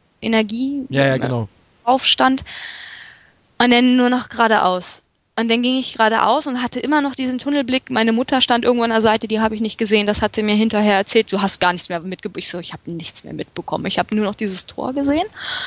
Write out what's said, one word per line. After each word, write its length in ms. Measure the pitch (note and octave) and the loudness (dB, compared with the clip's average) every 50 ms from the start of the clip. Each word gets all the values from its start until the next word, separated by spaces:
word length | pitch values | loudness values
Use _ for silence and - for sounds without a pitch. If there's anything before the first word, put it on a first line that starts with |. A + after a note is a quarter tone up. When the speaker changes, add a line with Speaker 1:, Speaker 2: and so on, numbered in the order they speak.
| _ _ _ _ | _ _ _ _
Speaker 1:
Energie, 640 | - A3+ A3+ A3 A3 G3+ A3+ A#3+ C4 C4+ C#4+ C#4 B3+ - | -4 0 0 0 0 0 -4 -4 -4 -4 -4 -6 -6 -2
Speaker 2:
Ja, 160 | - C#3 C3+ | 0 2 2
ja, 100 | C#3 - | 2 2
Speaker 1:
äh, 40 | B2+ | 0
Speaker 2:
genau. 300 | B2 B2+ B2 A#2+ G#2+ - _ _ _ _ _ _ _ | -2 -2 -2 -4 -4 -6 _ _ _ _ _ _ _
Speaker 1:
drauf 220 | - C4 B3+ - | 0 0 2 2
stand. 380 | - - - B3 C4 C4 C4 - - - - - - - - - - - - - - - - _ _ _ _ _ _ _ - | 2 2 4 4 2 2 0 -4 -10 -14 -14 -14 -14 -16 -16 -18 -18 -18 -20 -20 -20 -20 -20 _ _ _ _ _ _ _ 2
Und 120 | A#3+ B3 | 4 4
dann 260 | A#3+ A#3+ B3+ B3 B3 | 6 6 6 6 4
nur 120 | B3+ B3 A#3+ | 4 4 4
noch 220 | B3+ B3 - - | 2 0 -2 -4
geradeaus. 720 | - - A3+ A3 A3 - - F#3 F#3 F3+ - - - - _ _ _ _ _ _ _ | 0 0 2 4 4 4 4 2 0 -2 -4 -8 -10 -12 _ _ _ _ _ _ _
Und 120 | A3+ A3+ A3+ | -4 0 0
dann 140 | A3+ A#3+ | 2 2
ging 160 | A#3+ B3 B3+ C4 | 2 0 0 0
ich 140 | B3 - | -2 -4
geradeaus 560 | - - A3 G#3+ A3+ - - G#3 B3 D#4 - C#4+ | 0 2 2 4 4 2 2 2 2 0 0 -2
und 140 | B3 B3 | -4 -4
hatte 180 | B3+ - - B3+ | -4 -4 -4 -4
immer 220 | - C4+ D4+ - | -2 0 0 0
noch 120 | F#3 F3 - | 0 -2 -2
diesen 240 | - C4 B3+ B3+ A#3+ | -4 -4 -4 -4 -4
Tunnelblick. 520 | - C#4+ C#4+ C#4+ B3+ A#3 B3+ B3+ - - | -2 -2 -2 0 0 0 -2 -2 -2 -2
Meine 220 | B3 A3 A3+ A3+ | 0 0 2 2
Mutter 280 | A3+ A#3 C4 - C#4 C4 | 2 0 0 0 2 2
stand 240 | - - A#3+ A#3+ A#3+ | 4 2 2 2 4
irgendwo 180 | A#3+ B3 A#3+ | 2 2 2
an 80 | A#3 A3+ | 2 2
der 120 | A3+ A3+ | 2 4
Seite, 260 | A3 A3 G#3+ A3+ A#3 G3+ | 4 4 2 2 0 -2
die 120 | A3 G#3+ | 0 0
habe 140 | A3+ A3 G#3+ | 0 0 0
ich 60 | G#3+ | -2
nicht 180 | A3+ G#3 - - | -4 -4 -2 -2
gesehen. 300 | A3+ G#3 A3 G#3 G#3 G#3 | 0 2 2 2 2 0
Das 140 | G#3 - | 0 0
hat 120 | A3 G#3 - | -2 -2 -2
sie 80 | A3 | -2
mir 140 | G#3+ G#3 G#3 | 0 2 2
hinterher 400 | G#3 A3+ A3+ - G#3 G#3 G#3 G3+ | 2 2 2 2 2 4 4 4
erzählt. 340 | F#3+ G3+ - - A3+ G#3+ - | 2 2 2 2 2 2 2
"Du 120 | F#3+ G3+ | 0 0
hast 180 | - - - - | 0 0 0 2
gar 120 | F3+ F3+ | 2 2
nichts 180 | F3 F3 - - | 2 0 -4 -6
mehr 100 | F3 E3+ | -6 -6
mitge-", 360 | E3+ F#3 F3+ - - F#3+ - | -6 -8 -10 -8 -10 -10 -10
ich 120 | F#3 - - | -8 -8 -8
so, 100 | - F3 | -8 -8
"Ich 140 | E3+ - | -10 -10
hab 120 | E3+ - - E3 | -12 -12 -10 -10
nichts 340 | E3+ D#3+ D#3 - - - | -10 -10 -10 -10 -12 -12
mehr 120 | - - D#3 | -12 -10 -10
mitbekommen. 520 | - - - _ E3+ - - D#3 - - | -10 -10 -10 _ -12 -6 -6 -6 -4 -4
Ich 140 | G3 - A3 | -2 -2 -2
hab 100 | G#3 - | -2 -2
nur 140 | G#3+ G#3+ G#3 | -2 -2 -2
noch 100 | G3 G3+ | -4 -4
dieses 320 | - A3 G3 F#3+ - - | -4 -6 -4 -2 -4 -4
Tor 280 | - - - - B3 C4 | -6 -8 -8 -8 -6 -4
gesehen." 320 | C#4 C#4 C#4 D4 D#4+ G4+ A4 - - - - - - - | -2 -2 0 0 0 -2 -4 -8 -12 -10 -8 -8 -8 -6